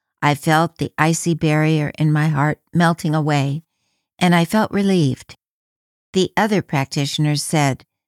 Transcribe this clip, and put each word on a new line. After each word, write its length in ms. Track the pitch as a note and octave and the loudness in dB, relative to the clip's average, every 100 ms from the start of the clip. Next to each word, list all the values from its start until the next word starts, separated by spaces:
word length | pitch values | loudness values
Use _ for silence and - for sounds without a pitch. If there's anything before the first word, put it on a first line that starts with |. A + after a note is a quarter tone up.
| _ _ | _ _
I 120 | D3 | -2
felt 440 | C#3+ - D#3 E3+ - | 0 2 2 0 -4
the 140 | C3 - | -8 -2
icy 360 | D#3 E3 E3+ | 0 0 -2
barrier 580 | D#3+ D#3+ D3+ D#3 D#3 D3 - | -2 0 2 2 0 -2 -2
in 120 | D#3 | 0
my 180 | D3+ D#3 | 2 0
heart 300 | C#3+ D3+ - _ | 0 0 -2 _
melting 400 | E3+ E3+ E3+ E3 | 0 0 0 -2
away, 500 | D#3 D3+ D3 C#3 D3 - _ _ _ _ _ | -2 0 0 -2 -4 -10 _ _ _ _ _
and 160 | F3 | 2
I 100 | F3 | 2
felt 280 | E3 A3 G#3+ | 2 0 0
relieved. 640 | G3 G3 F#3 C#3+ B2 - - _ _ _ _ _ _ _ | 0 0 2 2 -2 -10 -20 _ _ _ _ _ _ _
The 180 | F#3+ F#3 - | -2 0 0
other 260 | G#3+ G3+ | 0 0
practitioners 840 | - C#3+ C3+ D3+ C#3 - D3+ D3 | -2 -4 -2 -4 -4 -2 -2 -2
said 420 | - D#3+ C#3 B2+ _ _ | -2 0 0 -2 _ _